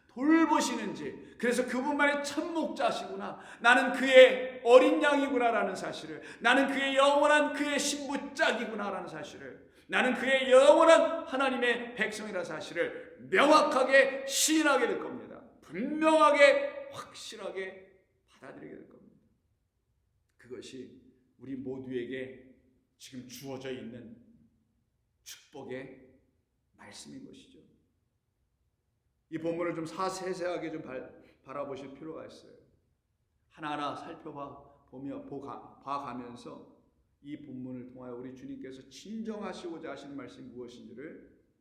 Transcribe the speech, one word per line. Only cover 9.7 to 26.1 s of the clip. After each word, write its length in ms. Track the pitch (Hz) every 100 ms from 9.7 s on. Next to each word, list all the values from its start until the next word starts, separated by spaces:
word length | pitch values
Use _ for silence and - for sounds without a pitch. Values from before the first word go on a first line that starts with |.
| _ -
나는 280 | 185 247
그의 360 | 240 254 269 254
영원한 760 | 254 285 320 320 320 - - -
하나님의 680 | 262 269 247 247 226 -
백성이라는 500 | - 214 208 214 190
사실을 760 | 165 156 - 160 151 - - - 127
명확하게 960 | 190 277 302 226 254 262 269 254 269 -
시인하게 600 | - - 311 302 262 226
될 100 | 175
겁니다. 420 | - 127 - - - -
분명하게, 1300 | - - 269 302 311 311 294 285 285 - - - -
확실하게 1120 | - - - - 214 190 185 190 185 - _ _ _ _
받아들이게 460 | _ 131 - -
될 140 | - -
겁니다. 280 | - - _ _ _ _ _ _ _ _ _ _ _ _ _
그것이 640 | 120 127 - 131 - - - _ _ _
우리 160 | 123
모두에게 960 | 135 127 131 127 127 117 131 127 - - _ _ _ _ _
지금 300 | - 131 120
주어져 420 | - 139 127 131
있는 460 | 127 110 120 - - - _ _ _ _ _ _ _ _ _
축복의 840 | - - _ 143 127 127 - - -